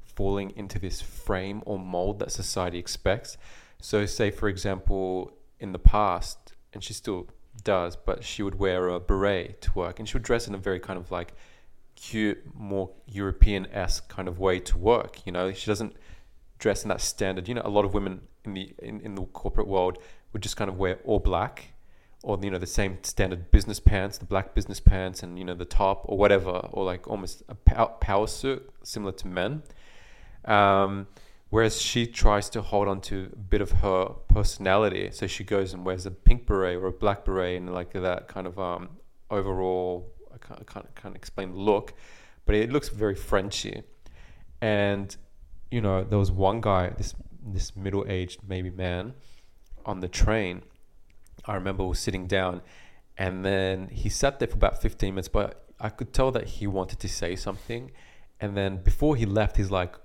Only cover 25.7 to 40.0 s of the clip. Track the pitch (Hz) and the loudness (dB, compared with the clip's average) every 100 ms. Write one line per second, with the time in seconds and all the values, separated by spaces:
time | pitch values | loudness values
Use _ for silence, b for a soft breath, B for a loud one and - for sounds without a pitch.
25.7 | - 98 98 - 98 101 98 90 90 - | 2 4 0 -4 4 6 6 4 -4 -6
26.7 | 101 95 90 - 107 92 - - 107 - | -4 -4 -4 -8 -8 -8 -12 -16 4 4
27.7 | 113 113 - - 101 110 - 135 131 - | 6 0 0 2 2 2 -2 -4 -4 -8
28.7 | - - 110 101 95 92 90 98 151 - | -18 -12 -8 -8 -6 -6 -2 -2 -4 -10
29.7 | B B B B B B B - 104 101 | B B B B B B B 2 6 8
30.7 | 98 98 98 98 B B B - 110 110 | 6 4 0 -8 B B B 0 4 4
31.7 | - - 120 117 - - 104 101 113 98 | 2 -2 0 -2 6 6 6 2 -6 0
32.7 | 104 101 95 - 98 92 - 95 104 98 | 2 2 -2 -4 -6 -6 -12 0 2 6
33.7 | - 101 92 95 - - 107 101 - 98 | 4 6 4 2 -4 6 8 8 2 4
34.7 | 98 104 95 95 - 95 - 95 101 95 | 6 4 0 -6 -6 -6 -6 -2 0 0
35.7 | 92 92 92 95 90 - 123 - 101 92 | -4 -4 -4 -6 6 8 8 4 2 2
36.7 | 90 92 87 104 98 - 95 90 90 90 | 0 -4 0 0 0 0 0 0 -2 -4
37.7 | 90 90 95 90 90 - 98 92 90 90 | -6 -6 -2 -2 -2 -6 -10 -8 -6 -6
38.7 | 87 90 - - - - 104 98 92 92 | -6 -10 -16 -20 -20 -6 -4 -2 -2 0
39.7 | 92 90 90 | -2 -2 -6